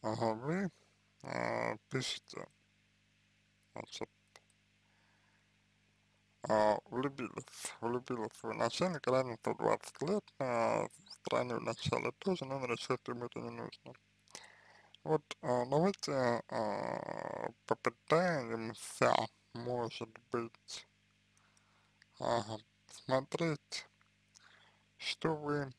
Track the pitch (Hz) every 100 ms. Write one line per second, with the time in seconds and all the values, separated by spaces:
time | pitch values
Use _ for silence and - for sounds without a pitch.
0 | 110 110 117 110 131 175 196 _ _ _
1 | _ _ - 120 117 117 117 110 _ 135
2 | 127 - _ - - _ _ _ _ _
3 | _ _ _ _ _ _ _ - - -
4 | - _ _ - _ _ _ _ _ _
5 | _ _ _ _ _ _ _ _ _ _
6 | _ _ _ _ - 107 107 104 - 120
7 | 135 139 117 - 127 - - - 117 123
8 | 123 123 107 - 117 110 117 - 180 165
9 | - 127 131 113 - 113 110 107 - -
10 | 143 208 - _ 131 117 113 113 101 -
11 | - - - 120 123 117 113 113 - 123
12 | 120 - - 185 135 135 127 117 - 127
13 | - 123 120 - 120 117 117 - - 127
14 | _ _ _ - - - - - - -
15 | 151 156 - - - 123 123 139 185 196
16 | - 139 123 120 - 120 107 101 - -
17 | - - - - - 117 - 113 - -
18 | _ 156 180 160 117 113 113 113 - -
19 | 123 - 113 _ _ 117 120 123 113 -
20 | 113 110 _ 123 117 - - - - _
21 | _ _ _ _ _ _ _ _ _ _
22 | _ - 127 120 107 107 - _ - -
23 | - 131 139 - 165 151 _ - - _
24 | _ _ _ - - - - _ _ _
25 | - - 160 156 147 147 139